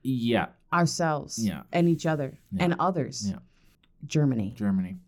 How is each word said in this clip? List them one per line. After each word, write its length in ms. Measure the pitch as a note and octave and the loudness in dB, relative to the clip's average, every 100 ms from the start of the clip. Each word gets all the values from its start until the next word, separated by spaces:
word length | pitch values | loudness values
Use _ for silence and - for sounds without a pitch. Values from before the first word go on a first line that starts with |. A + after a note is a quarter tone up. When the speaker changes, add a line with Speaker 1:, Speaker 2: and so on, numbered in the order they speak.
Speaker 1:
Yeah. 440 | - B2+ A#2 A2+ D#2+ _ _ | -2 0 2 2 0 _ _
Speaker 2:
ourselves 640 | F3 E3+ - E3 D3+ - - | 2 2 2 0 -2 -4 -4
Speaker 1:
Yeah. 240 | - D2 - | -2 -4 -4
Speaker 2:
and 160 | F3 E3+ | 2 4
each 180 | E3 E3 | 2 0
other 320 | D#3 C3+ - _ | -2 -4 -10 _
Speaker 1:
Yeah. 120 | G2 | -2
Speaker 2:
and 100 | F#3+ A#3 | 0 2
others." 480 | F3 F3+ B2+ C3 G2+ | 0 0 -4 -4 -6
Speaker 1:
Yeah. 80 | - - _ _ _ _ _ | -6 -12 _ _ _ _ _
Speaker 2:
Germany. 480 | D3 D#3 C#3+ B2 G2+ A#2 | -2 2 2 2 -2 -2
Speaker 1:
Germany. 420 | G#2 F#2+ F#2 F#2 | 0 0 -2 -8